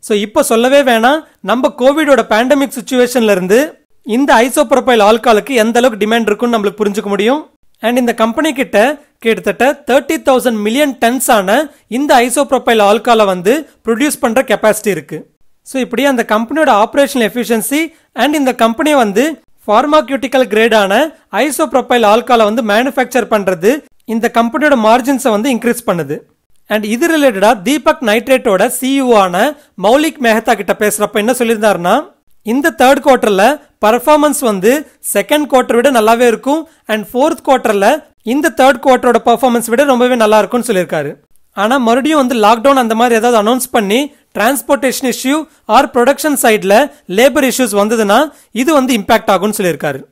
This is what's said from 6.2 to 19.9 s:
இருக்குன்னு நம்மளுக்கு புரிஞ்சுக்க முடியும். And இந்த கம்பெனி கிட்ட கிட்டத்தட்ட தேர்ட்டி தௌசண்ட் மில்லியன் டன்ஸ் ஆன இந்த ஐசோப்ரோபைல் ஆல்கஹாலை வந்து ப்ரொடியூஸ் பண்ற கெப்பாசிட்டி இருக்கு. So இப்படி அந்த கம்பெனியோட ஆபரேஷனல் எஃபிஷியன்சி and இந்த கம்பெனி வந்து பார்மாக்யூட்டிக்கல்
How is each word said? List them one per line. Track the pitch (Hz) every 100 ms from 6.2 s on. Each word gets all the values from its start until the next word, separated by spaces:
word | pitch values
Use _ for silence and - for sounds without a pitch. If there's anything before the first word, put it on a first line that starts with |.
| 214
இருக்குன்னு | 208 240 233
நம்மளுக்கு | 202 185
புரிஞ்சுக்க | 214 202 202
முடியும். | 196 214 285 311 _ _ _ 220
And | 247
இந்த | 240 226
கம்பெனி | 226 226 320 269
கிட்ட | 214 202 240 294 _ _
கிட்டத்தட்ட | 226 220 220 170 240 294 -
தேர்ட்டி | 262 - 320 -
தௌசண்ட் | 254 254 220
மில்லியன் | 208 247 294 254
டன்ஸ் | 233 262 - 226
ஆன | 185 226 311 _ _ 233
இந்த | 285 277 240
ஐசோப்ரோபைல் | 269 277 254 - 226 202
ஆல்கஹாலை | 226 233 226 202
வந்து | 185 180 285 285 _ -
ப்ரொடியூஸ் | 226 294 -
பண்ற | 254 226 269
கெப்பாசிட்டி | 214 220 208 214
இருக்கு. | 170 147 156 - _ _ _ -
So | 269
இப்படி | 247 233 277
அந்த | 254 226
கம்பெனியோட | 214 226 294 302 247
ஆபரேஷனல் | 277 294 277 262 214
எஃபிஷியன்சி | 247 202 226 - 285 320 _ _ -
and | 254 302
இந்த | 262 -
கம்பெனி | 226 226 302 285
வந்து | 220 196 294 302 _ _ -
பார்மாக்யூட்டிக்கல் | 214 294